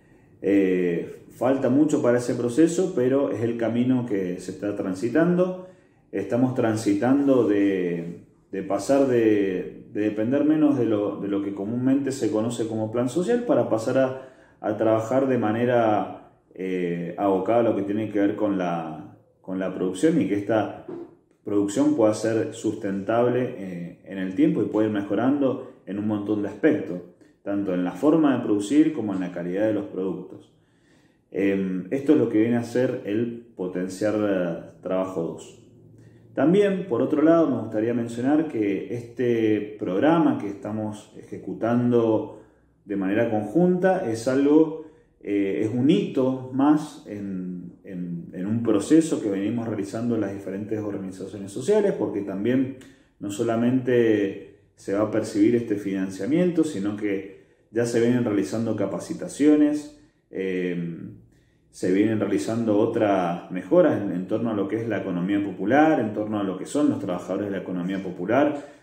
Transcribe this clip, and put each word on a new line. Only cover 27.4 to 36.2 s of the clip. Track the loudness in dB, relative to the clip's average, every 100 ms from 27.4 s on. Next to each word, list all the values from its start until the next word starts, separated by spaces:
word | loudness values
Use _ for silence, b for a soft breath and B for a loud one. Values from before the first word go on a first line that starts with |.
tanto | -6 -4 -2
en | -2
la | -2
forma | 0 4 4 4 2
de |
producir | 0 0 2 4 4
como | 2 -4
en | -4
la | -6
calidad | -6 -4 0 0
de |
los | 0 -4
productos. | -6 -4 -6 -10 -18 -20 _ b b b b b b _
Em, | -2 0 0 -2 -4 -4
esto | -2 2
es | 4
lo | 4
que | 2
viene | 2 2
a |
ser | 0 0 0 -2 -4
el | -4 -4 -8 -14 -8
Potenciar, | -6 -4 -6 -4 -2 0
eh, | 0 0 -2 -6 -12 -12
Trabajo | -4 -2 -2 -4
dos. | -6 -8 -16 -20 -20 -20 -20 b b b